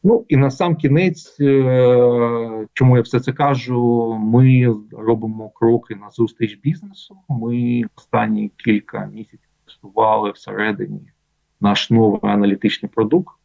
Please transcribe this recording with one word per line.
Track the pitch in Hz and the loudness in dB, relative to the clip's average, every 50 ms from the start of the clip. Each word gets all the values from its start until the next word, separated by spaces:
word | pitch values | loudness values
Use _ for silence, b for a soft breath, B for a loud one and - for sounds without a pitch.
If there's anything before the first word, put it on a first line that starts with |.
| - | 2
Ну, | 190 233 226 - _ | 2 2 2 0 _
і | 156 | 2
на | 131 139 135 | 2 2 0
сам | 131 - 170 175 170 | 0 -2 -2 -2 -2
кінець, | 165 - 139 139 160 185 180 165 - - - _ - | 0 0 2 2 2 2 0 -2 -6 -14 -20 _ -2
е, | 143 139 135 135 131 127 127 127 127 123 123 123 123 123 120 120 117 117 117 117 113 113 113 110 110 - | 0 2 2 2 2 2 2 4 4 4 6 4 4 4 2 2 0 -2 -2 -4 -6 -8 -8 -10 -12 -12
чому | _ - 131 127 123 | _ 2 4 4 4
я | 123 | 4
все | 117 - - 135 | 2 0 -4 -4
це | 131 135 | -2 -4
кажу, | 131 - 147 143 139 127 117 123 127 120 120 120 120 117 117 113 113 110 | -4 -2 -2 -2 -2 -2 -4 -4 -2 0 0 0 0 0 -2 -2 -4 -4
ми | 107 110 113 123 131 131 131 127 123 123 113 104 107 - | -2 2 4 4 6 6 6 4 2 2 0 -2 -8 -18
робимо | - 113 107 113 117 110 113 110 110 110 110 107 _ | -18 -6 -2 -2 -2 0 -2 -8 -8 -10 -14 -16 _
кроки | _ 117 113 120 117 - _ 110 | _ 2 2 2 0 -2 _ -18
на | 98 104 101 | -18 -18 -20
зустріч | _ - 117 110 _ _ 117 107 104 _ _ | _ -4 -4 -4 _ _ -6 -6 -6 _ _
бізнесу. | 143 165 - - 202 196 - - _ - _ _ - | -6 -4 -4 -10 -20 -20 -20 -20 _ -20 _ _ -8
Ми | 139 117 110 120 120 123 120 120 120 120 117 - _ | -8 -6 -4 -4 -4 -4 -2 -2 -2 -4 -4 -6 _
останні | - _ _ - 110 107 107 107 104 104 104 _ | -20 _ _ -4 -2 -2 -2 -2 -4 -4 -8 _
кілька | _ - - 107 104 - - - 107 101 | _ -2 -2 -2 -2 -2 -8 -12 -12 -12
місяців | 101 101 110 110 _ _ _ _ _ _ _ _ | -12 -14 -18 -20 _ _ _ _ _ _ _ _
тестували | _ - _ - 98 95 110 110 110 107 107 107 101 | _ -20 _ -20 -8 _ 0 0 2 2 0 -2 -4
всередині | 98 - - 104 101 101 104 110 104 101 104 101 104 101 - _ _ _ _ _ _ _ _ _ _ _ | -6 -10 -16 -12 -6 -4 -4 -4 -4 -6 -8 -10 -10 -16 -16 _ _ _ _ _ _ _ _ _ _ _
наш | 104 104 101 - - - | -2 -2 0 -2 -2 0
новий | 117 113 113 107 101 107 | 2 2 4 2 0 0
аналітичний | - 104 101 104 101 101 98 98 - 104 - - - 101 _ | -2 -2 0 2 2 0 0 0 -2 -4 -4 -4 -12 -8 _
продукт | - 113 107 147 180 185 - _ _ | -2 0 0 0 0 -2 -4 _ _